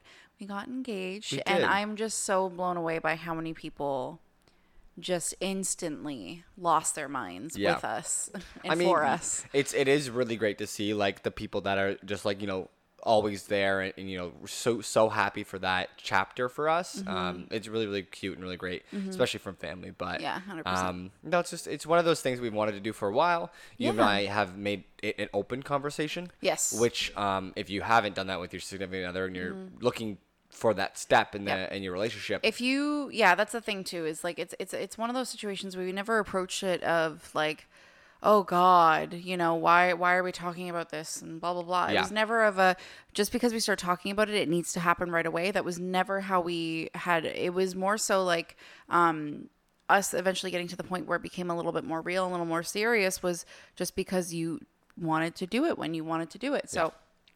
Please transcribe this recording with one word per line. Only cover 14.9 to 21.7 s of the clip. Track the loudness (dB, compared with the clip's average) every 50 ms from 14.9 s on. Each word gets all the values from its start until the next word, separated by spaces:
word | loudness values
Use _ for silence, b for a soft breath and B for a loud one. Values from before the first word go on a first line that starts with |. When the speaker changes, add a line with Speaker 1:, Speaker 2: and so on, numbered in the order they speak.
| 4 6 6 6
Speaker 2:
happy | 4 2 0 0 0 -4 -8
for | -8 -8 -4
that | -2 0 0 0 0 -4 -8 -12
chapter | -4 0 2 2 2 0 -2 -4 -4 -4
for | -2 -2 0 0
us. | 0 0 -2 -4 -8 -10
Speaker 1:
Mm-hmm. | -6 -4
Speaker 2:
Um, | -4 -2 -2 -2 -4 -6 -8 -6
it's | -6 -6 -6 -4
really, | -4 -2 -2 -2
really | -2 -4 -4
cute | -6 -10 -8 -8 -8 -8
and | -8 -8
really | -10 -8 -8
great, | -6 -6 -6 -6 -8 -8 -8
Speaker 1:
Mm-hmm. | -8 -6 -4
Speaker 2:
especially | -2 0 0 0 0 -4
from | -8 -10 -10
family. | -10 -8 -10 -10 -10 -12 -12 -10 -8
But, | -6 -6 -4 -4
Speaker 1:
Yeah, | -4 -4 -6 -6
hundred | -8 -10 -12 -8 -6
percent. | -2 -2 0 0 -2
Speaker 2:
um, | -2 -4 -8 -12 -14 _ -6
no, | -2 0 0
it's | 0 -2
just, | -6 -10 -8
it's | -8